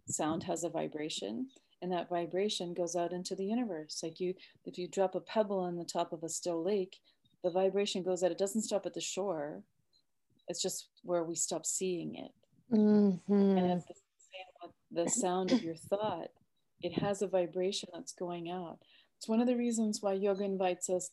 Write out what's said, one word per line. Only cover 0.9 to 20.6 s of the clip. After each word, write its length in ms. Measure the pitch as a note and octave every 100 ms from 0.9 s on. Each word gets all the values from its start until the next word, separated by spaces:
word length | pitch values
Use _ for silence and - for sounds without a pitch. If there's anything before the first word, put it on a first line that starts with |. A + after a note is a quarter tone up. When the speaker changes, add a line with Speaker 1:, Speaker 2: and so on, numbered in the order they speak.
| D3+ D3+ D#3+ - A3+ C4 - _ _
Speaker 1:
and 100 | F3+
that 180 | F3+ E3+
vibration 640 | F3 E3+ F3+ G#3 - F3
goes 220 | F3 F3 F3
out 180 | E3+
into 220 | F3+ F3+ F#3+
the 100 | G3
universe. 560 | A3+ A#3+ E3 D3+ -
Like, 180 | E3 E3
you, 140 | F3+ F#3 - - -
if 120 | E3+
you 100 | F3+
drop 260 | G3 F#3
a 60 | F#3
pebble 380 | - A3 G3+ G3+
on 160 | F3+ F3
the 100 | E3+
top 260 | - F3
of 100 | E3
a 60 | D#3+
still 320 | - F3+ E3+
lake, 380 | E3+ G#3 F#3 - _ _ _ _
the 80 | F3+
vibration 500 | E3+ F#3+ F#3+ G3+ G3+
goes 220 | F3 F3+
out. 80 | F3+
It 60 | E3+
doesn't 260 | G3 A3
stop 220 | G#3+ G3+ F3
at 80 |
the 80 | -
shore. 640 | E3 - G3+ D#3+ C#3+ F3+ G#3 _ _ _ _ _ _ _ -
It's 140 | F3+
just 280 | F#3+ - - _
where 200 | - F3
we 120 | E3 E3
stop 300 | - E3 D#3+
seeing 500 | - F#3 F3 D#3 -
it. 160 | - - _ _ -
Speaker 2:
Mm-hmm. 880 | A3+ G#3+ G#3 G3+ F3 - G3+ G3 F#3+
Speaker 1:
And 140 | F3+
it's 140 | F3+ -
the 80 |
same 600 | - _ _ _ F#3+ F#3 -
with 80 | F3 - _
the 180 | E3 E3+
sound 420 | - F#3 F3+ F#3
of 120 | A#3+
your 120 | E3 E3
thought. 560 | - G3+ G#3+ F3 - - _ _ _ -
It 120 | F3+ E3
has 220 | G3+ G3+
a 60 | G3
vibration 640 | F#3 F3 F#3 F#3 G3+ F#3+
that's 200 | E3+ E3
going 360 | - F3+ F3 E3+
out. 300 | F3+ E3+ E3 _ - _ _
It's 100 | -
one 140 | A3
of 60 | B3
the 100 | B3
reasons 440 | A#3+ A3+ A3 G#3
why 120 | G3+
yoga 300 | F#3+ G3+ G3
invites 460 | G3+ F#3+